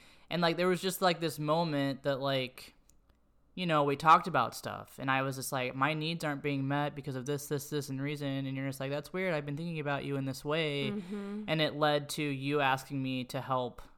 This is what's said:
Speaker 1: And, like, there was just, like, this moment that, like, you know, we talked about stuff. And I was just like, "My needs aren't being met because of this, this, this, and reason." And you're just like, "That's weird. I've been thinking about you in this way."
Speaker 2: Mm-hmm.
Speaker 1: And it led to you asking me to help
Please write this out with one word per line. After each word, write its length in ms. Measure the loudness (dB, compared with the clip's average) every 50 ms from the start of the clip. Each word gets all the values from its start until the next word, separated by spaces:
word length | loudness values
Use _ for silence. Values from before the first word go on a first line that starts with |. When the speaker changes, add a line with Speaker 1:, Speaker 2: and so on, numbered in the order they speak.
| -14 -20 -20 -20 -10 _
Speaker 1:
And, 120 | 0 2 4
like, 140 | 4 4
there 120 | 4 4 4
was 120 | 4 4
just, 200 | 2 -2 0 2 2
like, 180 | 2 2 2
this 180 | 0 -2 -2 -2
moment 640 | 0 2 2 2 2 2 2 0 0 0 -2 -2 0
that, 160 | 0 0 0
like, 540 | 0 0 0 0 0 -2 -6 -12 -18 -20 -20 _ _ _ _ -20 _ _ _ _ _ _ _ _ _ _ _
you 100 | -4 0
know, 200 | 2 4 4 4
we 120 | 4 2
talked 300 | 4 8 10 10 10 8
about 280 | 4 2 2 2 2 -2
stuff. 420 | -6 -8 -6 -8 -8 -10 -12 -12 -6
And 120 | -2 0
I 120 | 2 2 2
was 140 | 0 -2
just 140 | -4 -6 -4
like, 240 | -2 -2 -2 -2 0
"My 200 | 0 2 2 2
needs 300 | 0 -2 -2 -2 -2 -2
aren't 180 | -4 -4 -2 -2
being 260 | -2 -2 0 0 0
met 260 | 0 0 0 -2 -4
because 220 | -6 -8 -6 -6
of 80 | -4 -2
this, 220 | -2 -4 -4 -2
this, 240 | -4 -4 -4 -4 -4
this, 180 | -4 -4 -4 -4
and 140 | -4 -4 -4
reason." 260 | -4 -4 -4 -4 -4 -4 -2 -4
And 80 | -4 -4
you're 120 | -4 -4
just 140 | -4 -4 -4
like, 100 | -4 -4
"That's 240 | -4 -6 -6 -6 -6
weird. 180 | -2 -2 0 0
I've 140 | -2 -2
been 100 | -4 -6
thinking 240 | -6 -4 -6 -4 -4
about 240 | -2 -2 -2 -2 -2
you 120 | -2 -2
in 100 | -2 -2
this 180 | -4 -4 -4 -4
way." 460 | -2 0 0 0 0 0 0 -2 -2 -2
Speaker 2:
Mm-hmm. 500 | -4 -6 -6 -8 -8 -6 -8 -8 -8 -4 -2
Speaker 1:
And 140 | 0 2 2
it 120 | 0 2
led 360 | 2 2 2 2 2 0 -2
to 120 | -4 -2 -2
you 380 | -2 -2 -2 -2 0 2 2
asking 420 | 4 4 2 2 -2 -6 -4 -4 -2
me 220 | -2 -2 -4 -6
to 160 | -6 -6 -6
help 400 | -4 0 0 0 0 -2 -6 -10 -16 -20 -20